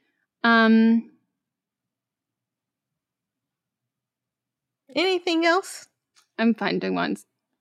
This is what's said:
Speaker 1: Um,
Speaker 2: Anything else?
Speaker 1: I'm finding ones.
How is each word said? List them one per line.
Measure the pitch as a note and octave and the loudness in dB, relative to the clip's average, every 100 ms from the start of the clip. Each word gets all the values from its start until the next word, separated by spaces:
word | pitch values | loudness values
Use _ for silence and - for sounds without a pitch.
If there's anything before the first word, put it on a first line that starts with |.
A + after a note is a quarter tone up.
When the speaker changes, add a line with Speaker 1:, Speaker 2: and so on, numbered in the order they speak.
| _ _ _ _ | _ _ _ _
Speaker 1:
Um, | A#3 A3+ A3+ A3+ A3+ A#3 - _ _ _ _ _ _ _ _ _ _ _ _ _ _ _ _ _ _ _ _ _ _ _ _ _ _ _ _ _ _ _ _ _ _ _ _ _ _ C#4 | 0 2 4 4 4 2 -2 _ _ _ _ _ _ _ _ _ _ _ _ _ _ _ _ _ _ _ _ _ _ _ _ _ _ _ _ _ _ _ _ _ _ _ _ _ _ -4
Speaker 2:
Anything | F4+ F#4 F4+ E4 E4+ | -2 -2 -2 -2 0
else? | F4 - - - _ _ _ _ - | 0 -4 -16 -20 _ _ _ _ -4
Speaker 1:
I'm | A3+ | -2
finding | A3 G3 F3+ F#3+ F3+ | -2 -4 -6 -6 -4
ones. | F3 G3+ - _ _ _ | -6 -6 -12 _ _ _